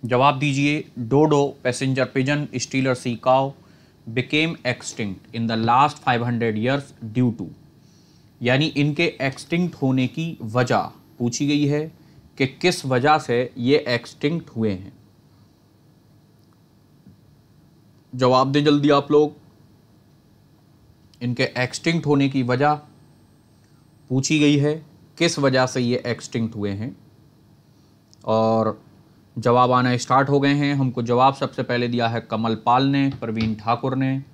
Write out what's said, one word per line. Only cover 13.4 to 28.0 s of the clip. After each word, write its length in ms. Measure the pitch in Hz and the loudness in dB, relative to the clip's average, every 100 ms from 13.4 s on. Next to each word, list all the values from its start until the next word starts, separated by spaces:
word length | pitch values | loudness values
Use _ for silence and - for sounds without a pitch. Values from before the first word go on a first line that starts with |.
| 113 - | -2 -4
ये 240 | 120 143 - | 2 2 2
एक्सटिंक्ट 600 | 120 - - 143 165 - | -4 -4 -6 -4 -4 -8
हुए 220 | 117 110 | -4 -4
हैं। 200 | 95 95 - - _ _ _ _ _ _ _ _ _ _ _ _ _ _ _ _ _ _ _ - - _ _ _ _ _ _ _ _ _ | -4 -10 -20 -20 _ _ _ _ _ _ _ _ _ _ _ _ _ _ _ _ _ _ _ -20 -20 _ _ _ _ _ _ _ _ _
जवाब 380 | 127 127 127 131 | 0 4 4 4
दें 120 | 139 147 | 2 4
जल्दी 240 | 147 143 | 4 6
आप 200 | 143 143 | 4 4
लोग, 240 | 147 151 151 - _ _ _ _ _ _ _ _ _ _ _ _ _ _ _ _ _ | 4 4 -2 -20 _ _ _ _ _ _ _ _ _ _ _ _ _ _ _ _ _
इनके 280 | 120 120 - - | -8 -2 -4 -2
एक्सटिंक्ट 460 | 123 - - 170 143 | -4 -2 -2 -2 2
होने 240 | 143 139 | 2 2
की 140 | 135 123 | 0 0
वजह 340 | 127 147 151 - - - _ _ _ _ _ _ _ _ _ _ | 2 2 0 -6 -20 -20 _ _ _ _ _ _ _ _ _ _
पूछी 300 | 127 131 156 | -2 0 2
गई 180 | 147 147 | 4 4
है, 240 | 147 156 - - - - | 2 -2 -8 -20 -20 -2
किस 220 | 170 165 | -2 2
वजह 260 | 139 131 127 | 2 2 0
से 140 | 131 | 0
ये 220 | 123 127 120 | -2 -2 -4
एक्सटिंक्ट 480 | 113 - 123 113 110 | -8 -6 -4 -4 -4
हुए 160 | 101 | -6
हैं। 240 | 98 113 - - _ - _ _ _ _ _ _ _ | -4 -8 -12 -20 _ -20 _ _ _ _ _ _ _